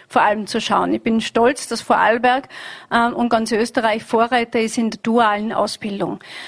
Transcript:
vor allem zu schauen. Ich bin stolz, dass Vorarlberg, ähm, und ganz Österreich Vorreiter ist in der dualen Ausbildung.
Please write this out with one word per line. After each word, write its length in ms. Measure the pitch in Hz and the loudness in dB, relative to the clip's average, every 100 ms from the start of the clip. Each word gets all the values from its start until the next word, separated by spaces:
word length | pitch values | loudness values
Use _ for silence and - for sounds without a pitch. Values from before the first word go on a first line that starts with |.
| - | -2
vor 140 | 240 | 2
allem 260 | 202 214 196 | 2 0 -4
zu 120 | 233 | -4
schauen. 320 | - - 185 | 0 0 0
Ich 80 | 220 | -2
bin 180 | 240 226 | 0 0
stolz, 480 | - 233 233 294 - | 0 2 2 0 -6
dass 120 | 233 | -8
Vorarlberg, 680 | - 202 190 233 247 262 - - - - - | 0 2 4 2 2 0 -4 -16 -16 -16 -2
ähm, 220 | 233 233 | 0 0
und 140 | 240 240 | 0 0
ganz 240 | 226 220 | 0 0
Österreich 500 | 220 233 - 220 220 | 0 0 0 0 -2
Vorreiter 560 | - 226 233 247 233 233 | 0 0 2 2 0 -2
ist 200 | 220 233 | -2 -2
in 120 | 226 | -2
der 100 | - | -2
dualen 520 | 226 233 220 208 214 | 0 2 2 2 -2
Ausbildung. 640 | - 208 - 214 202 - 202 - - | -2 -2 -4 -8 -4 -6 -6 -12 -18